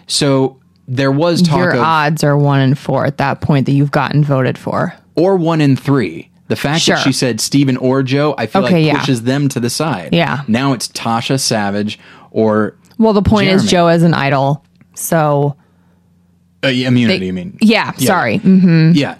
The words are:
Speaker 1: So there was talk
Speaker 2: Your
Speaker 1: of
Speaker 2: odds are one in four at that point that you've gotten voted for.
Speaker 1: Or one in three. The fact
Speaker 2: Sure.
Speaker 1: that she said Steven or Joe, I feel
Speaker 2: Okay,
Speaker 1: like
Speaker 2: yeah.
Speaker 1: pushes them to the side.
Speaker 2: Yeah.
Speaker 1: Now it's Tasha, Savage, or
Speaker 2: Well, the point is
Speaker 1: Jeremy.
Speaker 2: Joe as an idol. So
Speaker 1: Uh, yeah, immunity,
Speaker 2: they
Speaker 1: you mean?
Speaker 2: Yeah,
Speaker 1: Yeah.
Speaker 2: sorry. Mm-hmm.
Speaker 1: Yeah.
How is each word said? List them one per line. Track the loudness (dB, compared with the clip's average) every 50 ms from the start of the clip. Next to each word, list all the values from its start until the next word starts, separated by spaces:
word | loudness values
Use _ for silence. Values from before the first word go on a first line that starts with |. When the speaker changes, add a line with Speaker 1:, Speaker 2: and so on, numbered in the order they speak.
| _
Speaker 1:
So | -6 -4 -2 0 2 2 2 0 -2 -4 _ _ _ _ _ _
there | -8 -4 -2 0 0
was | 0 0 0 0 2 2
talk | 2 2 2 2
Speaker 2:
Your | 0 0
Speaker 1:
of | 0 0
Speaker 2:
odds | 0 0 0 0 0 0 -2 0 0
are | 2 2
one | 2 2 2 2 2
in | 2 2 0
four | -2 -2 -4 -2 -2 -2
at | -2 -2
that | -2 -4 -4 -4 -2
point | -2 0 0 0 0
that | 2
you've | 0 0 0 0
gotten | 0 -2 -2 0 0 0 0
voted | 2 0 0 0 -2 -4
for. | -6 -8 -6 -4 -4 -4 -6 -8 -12 _ _ _
Speaker 1:
Or | 0 0 2 2
one | 0 0 0 0 2
in | 2 2 2
three. | 0 0 0 0 0 0 -2 -6 -12 -16 _ _ _ _ -6
The | -6
fact | -4 -4 -4 -2 -2
Speaker 2:
Sure. | 0 0 0
Speaker 1:
that | 0 0
she | -2 -2
said | 0 -2 -2 -2 -4
Steven | -4 -2 0 2 2 2 0
or | 0 0 0 0 0 0
Joe, | 0 0 0 0 -2 -2
I | -4 -4
feel | -2 -2 0 0
Speaker 2:
Okay, | 2 2
Speaker 1:
like | 2 2 2 0
Speaker 2:
yeah. | 0
Speaker 1:
pushes | -2 -2 -2 -2 -2
them | -2 -2 0 -2 -2
to | -2 -2
the | -4 -4
side. | -4 -4 -4 -4 -4 -6 -4 -2
Speaker 2:
Yeah. | -2 0 0 0 -4 -4 -4 -2
Speaker 1:
Now | -2 -2 0 -2 -2
it's | -4 -6 -10
Tasha, | -10 -8 -4 -4 -2 -2 -2 -2 -2 -2
Savage, | -2 -2 -2 -2 -2 -2 -4 -4 -4 -6 -8 -12 -16 -20 -20 -20 -20 -8
or | -4 0 0 2 2 0 0 -2 -6 _ _ _ _
Speaker 2:
Well, | 0 2 2 2
the | 2
point | 2 2 2 2 2
is | 2 2 2 2
Speaker 1:
Jeremy. | 2
Speaker 2:
Joe | 2 2 4
as | 4 4 4 4
an | 2 2
idol. | 0 0 0 0 0 0 0 -2 -4 _ _ _ _ _ _ _
So | -14 -6 -2 -2 0 0 0 0 0 0 -2 -4 -6 _ _ _ _ _ _ _ _ _ _ _ _ _ _ _ _ _ _ _ _ -2
Speaker 1:
Uh, |
yeah, | -2 0 0 0 0
immunity, | 2 2 2 2 0 -2
Speaker 2:
they | -4
Speaker 1:
you | -6 -6
mean? | -8 -8 -12 -4 0
Speaker 2:
Yeah, | 2 2 2 2 0 -4 -4
Speaker 1:
Yeah. | -2 -2
Speaker 2:
sorry. | 0 0 0 0 -2 -2 0
Mm-hmm. | 2 4 4 6 4 4 4 4 4 4 4
Speaker 1:
Yeah. | 2 0 -2 -6